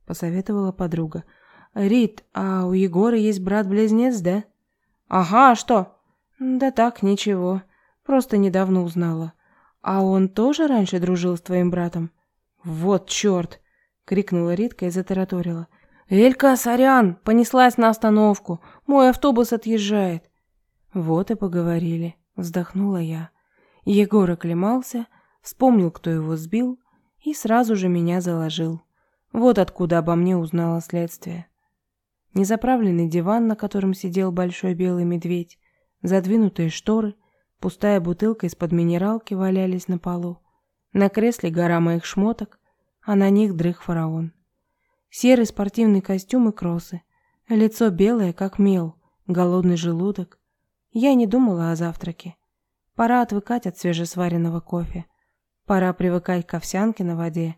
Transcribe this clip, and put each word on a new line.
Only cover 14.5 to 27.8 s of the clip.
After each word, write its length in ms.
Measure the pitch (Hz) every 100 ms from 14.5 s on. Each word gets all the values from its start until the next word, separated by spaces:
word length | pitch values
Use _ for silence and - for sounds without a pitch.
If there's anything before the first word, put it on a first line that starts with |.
| 175
Ритка 320 | 233 - 180
и 20 |
затараторила. 800 | 180 180 190 185 180 175 165 170 _ _ _ _
«Элька, 460 | 190 247 254 277 254
сорян, 640 | 240 240 262 262 196 170
понеслась 540 | - 233 226 254 254 240
на 120 | 226
остановку. 720 | 220 220 214 214 196 - 170 - - -
Мой 240 | 277 254
автобус 420 | 247 294 240 233
отъезжает». 720 | 233 220 226 202 208 185 165 - _ _ _ _ _ _
Вот 380 | 190 160 160 196
и 60 | 220
поговорили, 800 | 196 175 170 170 170 165 170 - _ -
вздохнула 640 | 170 175 170 190 202 185
я. 320 | 160 160 160 _ _ _ _ _ -
Егор 440 | 202 196 208 180
оклемался, 760 | 170 170 170 202 254 247 240 233 _ _ _
вспомнил, 500 | - - 262 226 170
кто 180 | - 170
его 260 | 160 156 160
сбил, 440 | 165 220 254 254 _ _ _ _
и 160 | 302 302
сразу 400 | 214 226 226
же 140 | 208